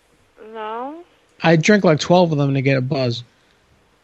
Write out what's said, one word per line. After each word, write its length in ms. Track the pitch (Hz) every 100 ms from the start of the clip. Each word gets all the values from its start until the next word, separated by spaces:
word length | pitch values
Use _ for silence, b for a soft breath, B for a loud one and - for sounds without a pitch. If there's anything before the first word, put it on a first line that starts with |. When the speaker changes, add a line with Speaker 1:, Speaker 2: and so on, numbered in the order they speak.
| _ _ _ _ 220
Speaker 1:
No. 500 | 220 214 226 262 320 349 _ _ -
Speaker 2:
I 120 | 165 165
drink, 260 | 156 208
like, 160 | 185 151
twelve 320 | - 180 170
of 60 | 147
them 160 | 143
to 80 | 135
get 160 | 131 135
a 40 |
buzz. 420 | 131 139 127 117 - _ _ _ _ _ _ _